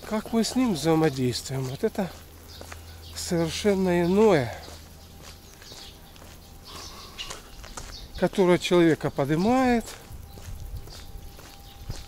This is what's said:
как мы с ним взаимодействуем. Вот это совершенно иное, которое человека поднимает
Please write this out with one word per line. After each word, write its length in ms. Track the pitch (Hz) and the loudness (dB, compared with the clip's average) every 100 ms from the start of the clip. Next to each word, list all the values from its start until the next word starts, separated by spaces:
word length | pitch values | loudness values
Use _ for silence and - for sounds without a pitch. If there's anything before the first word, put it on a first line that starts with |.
| - | -6
как 260 | 214 - | -6 -2
мы 100 | 226 | 0
с 120 | 208 247 | 0 2
ним 200 | 247 160 | 2 2
взаимодействуем. 880 | 156 160 160 135 123 113 - 135 | 4 4 4 2 0 -2 -4 -6
Вот 200 | 127 139 | -6 -2
это 280 | 220 214 180 - - - - - - - - - - - | -2 -2 -4 -8 -18 -20 -20 -18 -16 -16 -16 -18 -14 -10
совершенно 880 | - 170 165 - 208 190 185 175 | -2 0 0 0 2 4 4 4
иное, 520 | 170 196 220 160 113 - - - - - - - - - - - - - - - - - - - - - - - - - - - - - - - - - - - - - | 4 6 6 6 2 -4 -14 -16 -18 -20 -20 -20 -20 -20 -20 -20 -18 -18 -18 -18 -20 -20 -20 -20 -20 -20 -16 -14 -14 -16 -16 -12 -10 -12 -14 -16 -14 -14 -14 -14 -14 -2
которое 400 | 180 - 180 175 | 0 4 6 4
человека 500 | - 175 165 143 151 | 4 6 6 4 0
поднимает 760 | - 139 156 208 254 254 233 - - - - - - - - - - - - - - - - - - - - - - | -2 0 2 4 4 4 2 0 -10 -16 -16 -16 -16 -14 -12 -10 -10 -12 -14 -14 -14 -14 -16 -18 -18 -18 -14 -12 -12